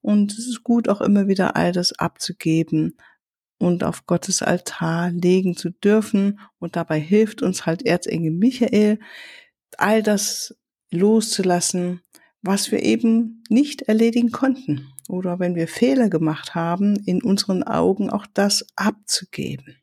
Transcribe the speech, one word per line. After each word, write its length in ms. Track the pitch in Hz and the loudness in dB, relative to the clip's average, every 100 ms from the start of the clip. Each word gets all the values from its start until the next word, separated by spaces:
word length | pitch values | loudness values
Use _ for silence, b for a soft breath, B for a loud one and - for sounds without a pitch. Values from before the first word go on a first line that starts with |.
Und 320 | - 208 202 | 2 2 2
es 140 | 214 240 | -2 -8
ist 160 | 226 | -8
gut, 240 | - 233 226 | 0 0 2
auch 140 | 202 | 0
immer 260 | 220 202 196 | 2 2 2
wieder 280 | 196 185 - | 2 0 2
all 160 | 175 | 0
das 220 | 180 180 | 0 -2
abzugeben 1000 | - 165 _ - 175 170 160 160 156 165 - b b _ _ _ _ | -2 -6 _ -12 -6 0 0 0 0 -2 -6 b b _ _ _ _
und 260 | 180 175 | 0 0
auf 220 | - 175 - | -2 -6 -2
Gottes 380 | 170 - - | -2 -2 -4
Altar 680 | - 180 - - 165 165 175 | -2 -4 -8 -6 -4 -2 -4
legen 480 | 175 175 185 185 175 | -2 2 2 0 -4
zu 140 | 175 | -8
dürfen. 680 | - 202 214 214 202 196 202 B _ | -2 2 2 2 0 0 -4 B _
Und 160 | 170 - | -8 -6
dabei 240 | 165 156 | -4 -4
hilft 420 | 151 208 220 220 | 2 2 2 0
uns 240 | 175 185 - | -4 -4 -4
halt 220 | 165 - | -4 0
Erzengel 440 | 175 - - 165 | -2 -2 -4 -2
Michael, 680 | 165 226 254 226 208 214 214 B B B B B B _ - | 2 0 2 0 2 2 0 B B B B B B _ -4
all 260 | 196 220 | 2 2
das 520 | 214 208 202 - - - _ _ _ | 2 0 -2 -6 -10 -16 _ _ _
loszulassen, 1080 | 170 202 220 220 - 185 175 170 185 180 180 _ b b b | 2 4 4 2 -2 2 2 0 -2 -4 -6 _ b b b
was 300 | 190 196 - | -2 -2 0
wir 100 | - | 0
eben 600 | - 226 226 226 226 226 - | 2 2 4 2 0 -6 0
nicht 340 | 226 294 - | 2 2 -2
erledigen 480 | - 220 233 233 233 | 0 2 4 2 0
konnten. 600 | - 269 247 - 143 - - - | 0 -2 -2 -4 -6 -6 -20 -10
Oder 320 | 180 185 175 | -6 -4 -2
wenn 160 | 180 175 | -2 -2
wir 120 | 165 | -4
Fehler 420 | - 247 269 226 | 0 2 4 2
gemacht 460 | 170 156 156 - 175 | 2 0 -2 -6 -6
haben, 400 | 165 175 202 202 - | -2 0 2 0 0
in 160 | 185 | -2
unseren 400 | - 196 - 185 | 2 0 0 -2
Augen 460 | - - 175 190 202 | 0 2 2 2 -2
auch 160 | 202 - | -4 -4
das 380 | - 202 - - - | 0 2 0 -4 -2
abzugeben. 1000 | 202 - - - - - 143 131 - - | -2 -2 -6 -6 -6 -8 -8 -8 -14 -20